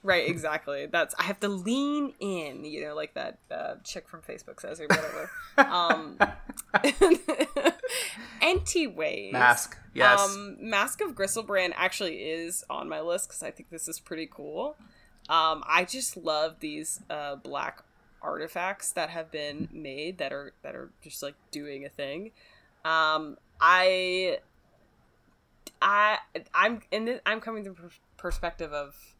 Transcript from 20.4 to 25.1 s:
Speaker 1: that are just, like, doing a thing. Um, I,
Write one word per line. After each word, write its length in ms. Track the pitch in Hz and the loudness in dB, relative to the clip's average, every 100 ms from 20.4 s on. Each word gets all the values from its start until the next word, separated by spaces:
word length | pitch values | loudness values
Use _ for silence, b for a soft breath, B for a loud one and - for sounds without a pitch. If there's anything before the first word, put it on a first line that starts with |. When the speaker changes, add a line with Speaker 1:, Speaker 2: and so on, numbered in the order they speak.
| 143 _ | -10 _
Speaker 1:
that 120 | 139 | -14
are 160 | - 135 _ | -14 -16 _
just, 200 | 151 - | -16 -12
like, 120 | 143 - _ | -12 -12 _
doing 340 | 147 147 139 | -12 -10 -12
a 40 | 139 | -12
thing. 420 | - 139 156 220 b b b b _ 160 | -10 -8 -8 -10 b b b b _ 0
Um, 500 | 160 156 156 151 - _ - | 4 4 2 -2 -14 _ 4
I, 760 | 165 185 190 185 185 185 185 147 _ _ _ _ _ _ _ | 8 8 6 4 0 0 0 -2 _ _ _ _ _ _ _